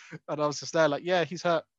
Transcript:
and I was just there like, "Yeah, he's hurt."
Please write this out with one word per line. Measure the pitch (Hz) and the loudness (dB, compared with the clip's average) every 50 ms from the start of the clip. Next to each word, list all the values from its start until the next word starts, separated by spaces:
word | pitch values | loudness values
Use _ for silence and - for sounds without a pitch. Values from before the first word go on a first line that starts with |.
| - - 160 - _ - | -20 -20 -20 -14 _ -8
and | 156 147 | -4 -2
I | 151 | 0
was | 147 139 - | -2 -2 -4
just | - - | -8 -2
there | - 165 160 147 | 2 4 4 4
like, | 143 143 165 | 2 0 -2
"Yeah, | 175 185 175 160 | 0 2 2 0
he's | 139 180 160 | 0 -4 -4
hurt." | - 175 165 151 - _ _ | 0 0 0 0 -2 _ _